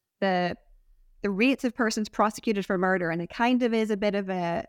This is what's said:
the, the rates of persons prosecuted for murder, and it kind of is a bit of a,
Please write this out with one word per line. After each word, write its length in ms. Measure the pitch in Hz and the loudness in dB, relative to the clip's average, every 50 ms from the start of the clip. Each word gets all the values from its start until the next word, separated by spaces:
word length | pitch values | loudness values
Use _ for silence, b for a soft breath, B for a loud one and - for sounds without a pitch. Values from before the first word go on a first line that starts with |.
| _ _ _ - | _ _ _ -4
the, 340 | 196 190 185 180 180 175 - - _ - - _ _ _ - _ _ _ _ - | -2 0 2 2 0 -2 -4 -8 _ -20 -20 _ _ _ -20 _ _ _ _ -6
the 80 | - 202 | -4 -4
rates 340 | 196 185 240 277 269 - - | 0 2 2 2 2 2 0
of 100 | 240 - | -4 0
persons 360 | - 233 220 - 220 214 - | 0 -2 0 0 -2 -4 -4
prosecuted 560 | - - 202 220 - - - 233 214 202 185 | 0 0 0 0 0 -2 -2 -2 -2 -2 0
for 100 | - 196 | -2 0
murder, 340 | 180 190 185 185 185 180 165 | 0 2 2 2 0 0 -2
and 120 | 165 170 | -2 -4
it 80 | 170 - | -6 -6
kind 320 | - - 233 247 254 240 | -2 0 2 2 2 2
of 100 | 247 226 | 2 2
is 180 | 226 220 220 214 | 2 0 0 0
a 60 | 214 | 0
bit 180 | 190 208 208 196 | 0 0 0 0
of 140 | 202 196 190 | 0 -2 -2
a, 380 | 190 180 175 170 170 - - | -4 -2 -2 -2 -2 -4 -6